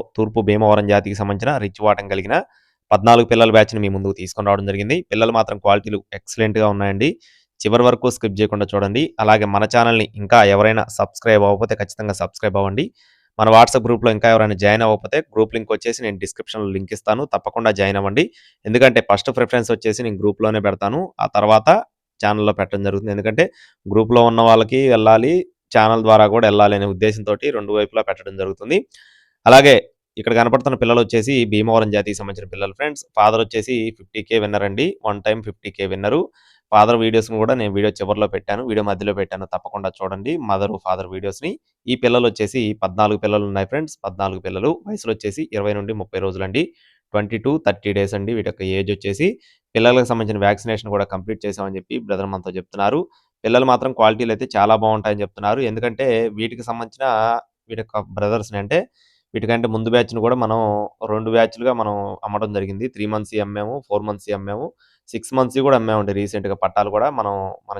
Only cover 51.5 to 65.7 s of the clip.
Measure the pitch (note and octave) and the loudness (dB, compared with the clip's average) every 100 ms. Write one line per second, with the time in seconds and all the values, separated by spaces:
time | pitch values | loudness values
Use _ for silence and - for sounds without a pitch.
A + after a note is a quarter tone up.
51.5 | G2 G2 F#2+ - B2 G#2 G2 G2 F#2+ F#2 | -8 -8 -10 -10 -10 -6 -6 -6 -8 -10
52.5 | F2+ F2+ G2+ G2+ C#3+ - _ _ _ A2 | -12 -10 -4 -2 -2 -6 _ _ _ 0
53.5 | B2 C3 B2 C3 B2 A2 A2 A#2 G#2+ - | 2 4 0 0 2 2 2 -2 -4 -4
54.5 | G2 G#2 A2 A2 G#2+ G#2+ G#2 G2 - G2+ | 0 2 2 2 -2 -2 -4 -6 -6 -4
55.5 | B2 A#2+ A2 A#2+ A2+ C3+ A2+ A2+ G#2 A2+ | -2 -2 -4 -6 -4 -2 0 -2 -4 -8
56.5 | A#2+ A#2 A#2 A2+ - C3 A2 A2+ A#2 - | -8 -12 -10 -10 -6 -2 0 0 -2 -6
57.5 | _ - A2 G#2+ G#2+ G2+ G2+ G#2 A2+ G#2 | _ -16 -12 -8 -8 -8 -4 -2 -2 -4
58.5 | G2+ G#2 E3 C4 _ _ _ _ A2+ A2 | -8 -2 -2 -4 _ _ _ _ -8 -2
59.5 | A#2 A#2 A2 A2+ A#2+ A2 A2+ A2+ B2+ G#2+ | -2 -2 -4 0 0 -2 -2 -2 0 -2
60.5 | A2+ A2 G#2 G#2 - G#2+ G#2+ A2+ A2+ A2 | -2 -2 -4 -6 -10 -6 -6 0 2 2
61.5 | A#2 B2+ A#2+ G#2+ G2+ G2+ F#2+ G#2 G#2 G#2+ | 0 -4 -2 -4 -6 -8 -10 -8 -6 -6
62.5 | G2+ G2 G2 C3 G2+ G#2+ G#2+ G#2 G#2+ G2+ | -6 -6 -8 -10 -8 -6 -6 -6 -6 -6
63.5 | G#2 G#2 C#3 - G#2 G#2+ G2+ G#2 G2+ G2 | -8 -10 -10 -6 -6 -4 -10 -8 -8 -8
64.5 | G#2+ D#3+ _ _ _ _ A2+ - C3 B2+ | -10 -12 _ _ _ _ -12 -6 -2 -2
65.5 | C3+ C3+ | 0 2